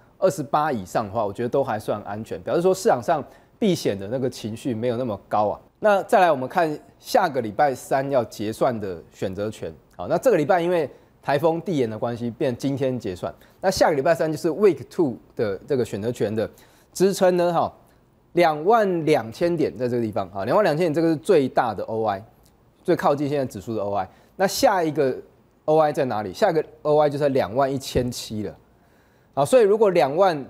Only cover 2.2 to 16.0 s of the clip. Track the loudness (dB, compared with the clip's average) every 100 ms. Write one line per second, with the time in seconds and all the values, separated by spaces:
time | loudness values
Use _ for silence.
2.2 | -10 -10 -4 0 0 2 2 0 0 -2
3.2 | -4 -16 _ -2 0 0 0 -4 -4 -4
4.2 | -4 -6 -10 -8 -6 -4 -2 -2 -4 -6
5.2 | -4 0 0 -2 -10 _ 0 0 2 4
6.2 | 4 2 -2 0 0 -2 -12 _ -2 0
7.2 | 2 -2 -4 0 0 0 -2 -2 0 0
8.2 | -2 -4 -6 -2 -2 -2 -6 -10 -14 -8
9.2 | -8 -6 -8 -8 -12 -14 _ -12 -4 0
10.2 | 2 2 2 2 2 -2 -2 -8 _ _
11.2 | -2 0 2 0 -2 -2 -2 -2 -6 -4
12.2 | -6 -4 -4 -2 -4 -2 -2 -4 -6 -6
13.2 | -8 -10 _ _ -2 2 2 2 2 2
14.2 | 0 -2 -2 4 4 4 -2 -2 -2 -2
15.2 | _ -4 -4 -4 -2 -2 -2 -4